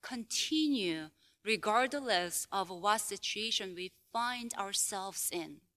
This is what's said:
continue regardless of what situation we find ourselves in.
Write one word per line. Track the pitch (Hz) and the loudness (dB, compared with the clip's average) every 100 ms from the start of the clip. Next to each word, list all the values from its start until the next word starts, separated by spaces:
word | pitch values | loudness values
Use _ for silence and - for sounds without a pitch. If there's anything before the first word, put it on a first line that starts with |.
continue | - 240 226 - - 311 311 269 185 160 156 _ _ _ | -8 -8 -4 -2 2 4 4 4 2 -2 -6 _ _ _
regardless | 202 220 202 220 254 285 262 190 175 - - | 0 2 4 4 4 0 2 2 2 -2 -2
of | 196 180 | -2 -2
what | 180 190 214 | 0 2 2
situation | - 196 - - 220 220 190 | 2 -4 -4 -4 -2 -2 -2
we | 175 185 _ _ | -6 -8 _ _
find | 226 240 247 233 - | -2 -2 -2 -6 -6
ourselves | 196 202 - 202 190 190 - | -4 0 0 -2 -4 -4 -2
in. | 175 156 147 _ | -2 -6 -12 _